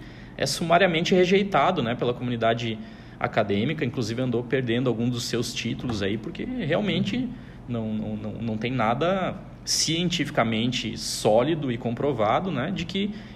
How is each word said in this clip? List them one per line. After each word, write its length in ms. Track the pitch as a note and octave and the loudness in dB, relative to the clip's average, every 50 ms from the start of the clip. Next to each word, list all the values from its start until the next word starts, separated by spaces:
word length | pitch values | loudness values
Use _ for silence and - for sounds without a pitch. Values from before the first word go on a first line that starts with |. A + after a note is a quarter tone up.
| - - - - - - - - | -12 -16 -16 -16 -16 -14 -6 -4
é 80 | - | -2
sumariamente 720 | C3+ - - F3+ E3 E3 F3 G3 F#3 E3 D#3 F3 - G3 | -2 -2 -2 2 4 6 6 6 6 4 2 2 4 6
rejeitado, 680 | F3+ F3+ E3+ G3 G3 G#3 G3+ - C#3+ C#3 E3+ F#3 D#3+ | 6 6 6 6 4 4 4 4 4 4 4 2 2
né, 140 | A#2+ A2+ A#2+ | 0 0 0
pela 180 | - D#3 A#2+ B2 | 0 0 0 0
comunidade 640 | - B2+ B2 B2 A#2 A2+ A2+ A#2 A#2+ A#2+ A2+ A2 G#2+ - - - - - - - - | 0 -2 -4 -2 2 2 2 2 2 0 -4 -6 -6 -8 -14 -16 -18 -18 -18 -8 -4
acadêmica, 680 | - - - B2 G#2+ G#2+ G2+ G2+ A2 C#3+ D#3+ D#3 D#3 | -4 0 0 0 0 2 2 2 2 0 0 0 -2
inclusive 360 | D3 - C3+ A#2 G2+ A#2 A#2 | -2 -2 -2 -4 -2 -2 -2
andou 220 | C3 B2+ A#2 A#2 B2 | -2 0 0 -2 0
perdendo 460 | A#2 C3+ C3+ C3 A#2 A2+ A#2+ B2 G#2 | 0 0 0 2 2 0 2 2 2
alguns 220 | - A2 A#2+ B2 | 0 2 0 0
dos 120 | B2 A#2+ A#2 | 0 -2 -2
seus 300 | - - A2+ A#2+ - - | -2 -2 -2 -2 -2 -4
títulos 500 | - - A#2 - - - - - G2+ G2 | -6 -4 -4 -4 -4 -4 -4 -2 0 0
aí, 140 | G2 G#2 - | 0 -2 -2
porque 260 | - - - - - | -4 -6 -8 -6 -6
realmente 880 | - B3+ B3+ G3+ C#3+ D#3+ F#3+ G#3+ G3 E3 F3 - - - A#3+ C4 - - - - - - - - - | -6 -4 -4 0 0 2 2 2 2 0 0 0 0 0 -2 -2 -4 -6 -10 -14 -16 -16 -16 -10 -6
não, 180 | A#2+ A2+ A2 A2 G#2+ | -6 -4 -4 -4 -4
não, 220 | G#2+ G#2+ G#2+ G#2+ G#2+ | -4 -4 -4 -6 -6
não, 140 | G#2+ G#2+ G#2 | -6 -8 -8
não 240 | G2+ A2 A#2 A2 G#2+ | -6 -4 -4 -4 -2
tem 140 | A2 A#2+ | -2 -2
nada 640 | C3 B2+ A2 G#2+ A#2+ C3+ D#3 E3+ G3 F#3+ F3+ D3 - - - - - - - | 0 2 2 2 2 2 2 2 2 0 0 -2 -4 -6 -10 -14 -16 -12 -6
cientificamente 1300 | - - - - - D#3+ E3 F3+ F3 F3 - - - - - A#2 A2+ A2+ A2 A2+ B2+ B2+ - - G#2+ A2 G#2+ | -2 0 0 2 2 2 2 2 0 0 0 -2 0 2 2 2 2 2 2 0 0 0 -2 -4 -4 -6 -6
sólido 760 | - - - - - A#2 G#2+ A#2 B2 D3+ E3+ D3+ D3 C3 | -6 -6 -6 0 4 6 6 6 6 4 2 0 -2 -2
e 60 | A#2+ A#2 | -4 -2
comprovado, 760 | - A#2+ A#2+ - - C#3+ C#3+ A2 G#2+ G#2 A#2+ D3+ F3+ F#3+ | -2 -4 -2 0 0 0 2 2 4 4 4 2 2 0
né, 200 | D#3+ B2+ B2 - F#3+ | -2 -2 -2 -2 -4
de 120 | D#3+ E3 | -4 -6
que 280 | - - G3 G3+ G3+ G#3 - - - - | -4 -2 -2 -2 -2 -4 -8 -12 -14 -12